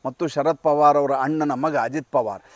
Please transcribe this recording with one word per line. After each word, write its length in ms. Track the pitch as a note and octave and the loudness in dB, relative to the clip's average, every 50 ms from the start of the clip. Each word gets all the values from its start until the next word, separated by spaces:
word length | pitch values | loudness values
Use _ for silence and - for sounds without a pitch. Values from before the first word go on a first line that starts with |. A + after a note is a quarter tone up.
| - | -10
ಮತ್ತು 200 | C3 B2+ - E3+ | -10 -6 -6 -6
ಶರದ್ 320 | D3+ - D3 C#3 D#3 D#3+ - | -4 -2 -2 0 0 -2 0
ಪವಾರ್ 380 | - D#3 D3 D3 D3 D3 C#3+ | 0 0 2 6 6 6 6
ಅವರ 160 | D3 C#3 C3+ | 4 2 0
ಅಣ್ಣನ 400 | C#3 C3+ C3 C#3+ D#3 D#3 D3+ D3 | 0 -2 -2 -2 -2 -2 -2 -2
ಮಗ 240 | C3 B2+ C#3+ D#3+ C#3+ | -2 -2 -4 -2 -2
ಅಜಿತ್ 320 | C3+ A2+ A#2+ C3 - B3 - | -2 -4 -2 -6 -8 -8 -2
ಪವಾರ್, 300 | - C3+ A#2 G#2 G2 F#2 - - - | -2 -2 -2 -2 -6 -10 -14 -20 -20